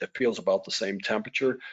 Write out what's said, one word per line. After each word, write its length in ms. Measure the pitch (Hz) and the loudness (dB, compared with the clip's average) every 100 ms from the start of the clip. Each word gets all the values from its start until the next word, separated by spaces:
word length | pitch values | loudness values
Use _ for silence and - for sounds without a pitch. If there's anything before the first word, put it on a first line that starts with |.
it 100 | - | -8
feels 240 | - 123 107 | 0 0 2
about 260 | 92 95 | 2 2
the 60 | - | 0
same 300 | - 98 98 | -2 -2 -2
temperature. 580 | 101 110 107 - 131 127 - | -2 -2 -2 0 0 0 -6